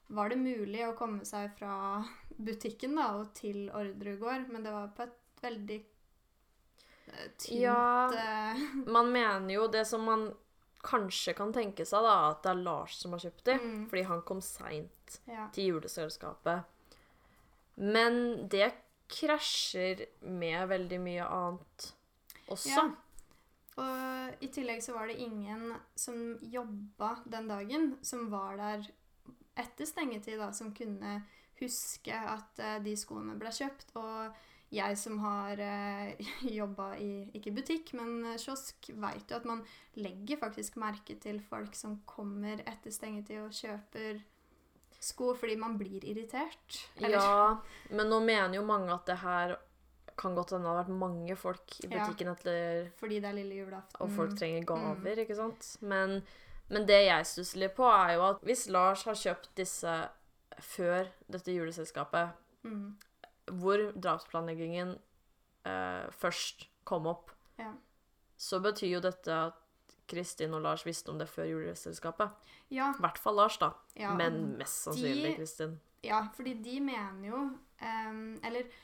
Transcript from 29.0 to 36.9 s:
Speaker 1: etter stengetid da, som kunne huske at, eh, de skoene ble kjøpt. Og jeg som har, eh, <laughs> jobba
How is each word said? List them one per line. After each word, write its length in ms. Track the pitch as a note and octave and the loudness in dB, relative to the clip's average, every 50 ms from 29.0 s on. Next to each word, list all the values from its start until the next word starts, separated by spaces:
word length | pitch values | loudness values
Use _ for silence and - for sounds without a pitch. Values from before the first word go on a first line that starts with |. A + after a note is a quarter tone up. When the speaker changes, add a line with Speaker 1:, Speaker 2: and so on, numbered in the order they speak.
| _ _ _ _ - - - _ - _ - | _ _ _ _ -20 -20 -20 _ -20 _ -8
Speaker 1:
etter 300 | - A#3+ A#3+ - - D4 | -8 -8 -8 -6 -8 -8
stengetid 520 | D4+ - F4 D#4 C4 A3+ G#3 G#3 A3+ A3 A3 | -6 -4 -2 -2 -2 -4 -6 -8 -8 -6 -6
da, 120 | G#3 G3+ | -6 -6
som 200 | G3+ - A3+ G#3+ | -6 -8 -8 -10
kunne 500 | G#3 - A#3+ G#3+ G3+ G3 G#3 G3+ G#3 G#3 G#3 - - - _ _ _ - | -8 -8 -6 -6 -6 -6 -6 -6 -6 -6 -8 -10 -18 -20 _ _ _ -8
huske 520 | B3+ B3+ - - - - - - - A3 G#3 | -6 -6 -4 -6 -6 -6 -8 -8 -8 -6 -6
at, 440 | A3+ A3 - A3 G#3+ G#3+ - - - | -4 -4 -4 -4 -6 -8 -14 -10 -6
eh, 200 | A3 G#3+ G#3+ G#3+ | -6 -4 -4 -4
de 140 | G3+ G#3 G#3+ | -4 -4 -4
skoene 400 | G#3 - - A3+ A3 G#3+ G#3+ A3 G3+ | -4 -6 -6 -8 -8 -6 -6 -8 -8
ble 100 | G#3+ A3+ | -8 -6
kjøpt. 420 | A#3 - C#4 C#4 C#4 - - _ - | -6 -4 -4 -6 -6 -10 -16 _ -10
Og 380 | A#3 A3 A3 A3 A3 A3 A3 G#3+ - - - - - _ - | -8 -8 -6 -6 -6 -8 -8 -10 -16 -20 -20 -20 -20 _ -6
jeg 240 | - G#3 G3 G3+ G3+ G3+ | -4 -2 0 0 -2 -2
som 200 | - A3+ G#3+ G#3 | -4 -4 -4 -2
har, 400 | G#3 G#3 G3+ G3+ G3+ G3+ G3+ G3+ | 0 0 0 -2 -2 -4 -4 -4
eh, 540 | G3+ G3+ G3+ G3+ G3+ G3+ G3+ G3+ G3+ G3+ G#3 - | -4 -4 -4 -4 -4 -4 -4 -6 -6 -8 -8 -8
<laughs> 240 | G3+ - - - | -10 -10 -8 -6
jobba 500 | C4 B3+ G#3+ G#3+ G#3 G3+ G3 G3+ G3 G3 | -4 -4 -2 -2 -2 -4 -4 -6 -6 -6